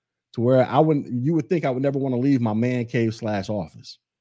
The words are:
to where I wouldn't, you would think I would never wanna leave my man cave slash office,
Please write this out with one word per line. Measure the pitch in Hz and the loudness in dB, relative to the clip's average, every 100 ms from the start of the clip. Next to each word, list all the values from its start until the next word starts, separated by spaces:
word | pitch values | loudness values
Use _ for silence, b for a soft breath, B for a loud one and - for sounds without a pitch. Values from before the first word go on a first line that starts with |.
| _ _ _ | _ _ _
to | - | -2
where | 120 131 - | 2 4 4
I | 131 | 4
wouldn't, | 156 147 - 123 | 4 2 -2 -4
you | 135 165 | 0 0
would | - | 0
think | 175 | -2
I | 139 | 0
would | 127 | -2
never | 139 139 | -2 -2
wanna | 135 120 | -2 0
leave | 139 135 | 2 2
my | 117 | 2
man | 107 123 123 117 | 0 0 -2 -2
cave | 120 113 110 | -2 -2 -2
slash | 113 101 95 | -4 -4 -4
office, | 104 80 - - - _ _ | -6 -8 -14 -20 -20 _ _